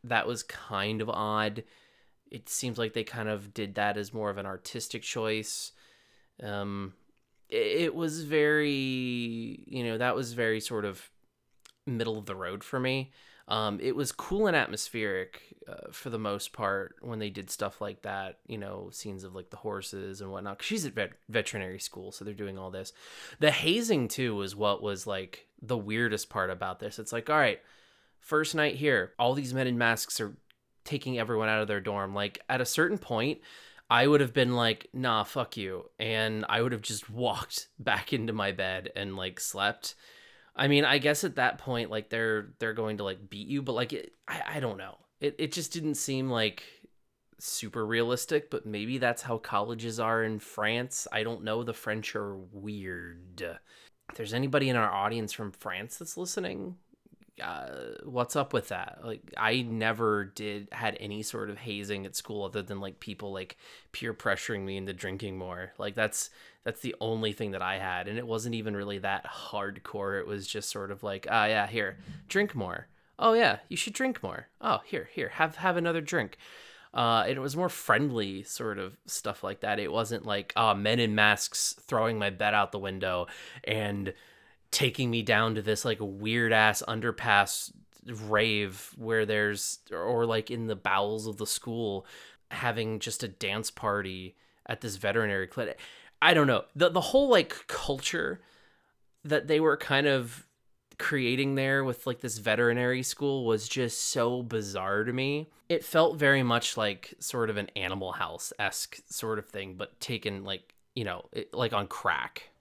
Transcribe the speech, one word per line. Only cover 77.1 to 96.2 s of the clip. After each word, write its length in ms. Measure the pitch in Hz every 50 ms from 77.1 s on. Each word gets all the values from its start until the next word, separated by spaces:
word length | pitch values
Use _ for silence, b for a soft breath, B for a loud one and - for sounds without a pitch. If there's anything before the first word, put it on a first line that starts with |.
| 117 113 98
and 120 | 101 135
it 40 | 135
was 160 | 131 143 135
more 120 | 165 185 175
friendly 720 | - - - - 110 110 143 143 123 113 104 98 95 95 -
sort 340 | - - - 117 110 104
of 200 | 98 95 95 - _ _
stuff 360 | - - - - 107 101 - -
like 180 | 95 101 -
that. 180 | - 104 104 104
It 120 | 104 71
wasn't 340 | 78 113 117 104 117 110 -
like, 280 | 110 101 101 95 - -
uh, 200 | 110 113 110 101
men 240 | 101 101 107 117 120
in 160 | 117 110 107
masks 580 | 107 104 107 104 - - - - - - - - -
throwing 400 | - - 131 113 110 117 113 107
my 100 | 101 101
bed 240 | 95 90 107 104 107
out 180 | 104 98 -
the 60 | -
window 480 | 101 95 98 95 95 98 95 90 90 87 B B B B B B B B
and 500 | - 107 110 104 104 101 101 98 95 - B B B B B B B B B B _
taking 400 | - - 147 127 113 - 131 120
me 140 | 117 117 107
down 320 | 110 110 104 113 113 110
to 60 | 110
this, 220 | 101 110 107 - -
like, 140 | 123 110 107
weird-ass 840 | 107 98 98 101 104 110 113 120 117 110 110 107 107 107 107 - -
underpass 840 | - 113 110 110 120 110 - - 117 104 101 98 - - - - - - - - _ _ - -
rave 880 | - 117 107 107 104 107 104 110 113 107 104 104 95 92 101 - - -
where 280 | - 117 110 113 110 107
there's, 540 | 104 107 104 104 104 104 101 - - - - _ -
or, 340 | 101 85 87 110 123 117 117
like, 260 | 117 113 110 110 -
in 160 | 120 117 113
the 80 | 110 107
bowels 520 | 92 _ 98 98 98 101 104 110 110 107
of 100 | 113 104
the 100 | 101 107
school, 580 | - - - - 120 113 117 117 104 98 98 B B B B B B B B _ _
having 480 | - - 127 120 110 117 110 110 110 104
just 240 | - 113 - - 131
a 40 |
dance 440 | 107 95 _ - 98 98 107 110 -
party 640 | - - - 107 101 104 98 95 95 92 92 90 - b b b b b b
at 120 | - 113 -
this 160 | - 113 98
veterinary 520 | 98 110 101 104 117 110 104 98 95 95
clinic. 320 | 87 - 131 117 85 - B B B B B B B B _